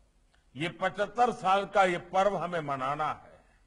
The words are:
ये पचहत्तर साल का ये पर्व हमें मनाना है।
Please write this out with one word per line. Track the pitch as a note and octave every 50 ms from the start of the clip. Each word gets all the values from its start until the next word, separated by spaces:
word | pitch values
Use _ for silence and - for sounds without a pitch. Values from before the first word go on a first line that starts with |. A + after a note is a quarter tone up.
| _ _ _ _ _ _ _ _ _ _ -
ये | C3 D#3+ F3
पचहत्तर | E3 - F#3 F#3 - G3+ G3+ G3 - A#3+ B3 A#3
साल | G3+ - E3+ F#3 F#3+ G3+ G3
का | - - G3+ F#3+
ये | F#3 F3 E3
पर्व | - - F#3 F#3+ G3 G3+ G3
हमें | E3 D#3+ F3+ F3 E3
मनाना | D3+ C#3+ C#3 C3 C3 C3+ D3 D3+ D3+ C#3+
है। | A#2 - - - - - _ _ _ _ _